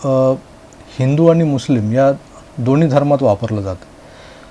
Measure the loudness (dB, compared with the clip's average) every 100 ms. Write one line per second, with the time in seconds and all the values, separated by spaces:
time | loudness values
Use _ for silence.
0 | -4 0 0 -2 -8 -20 -20 -20 -16 -4
1 | -2 2 2 4 0 -2 -2 -2 0 0
2 | 0 0 -8 -20 -18 -6 0 2 2 2
3 | 0 0 0 0 -2 -6 -6 -10 -16 -20
4 | -20 -20 -20 -20 -20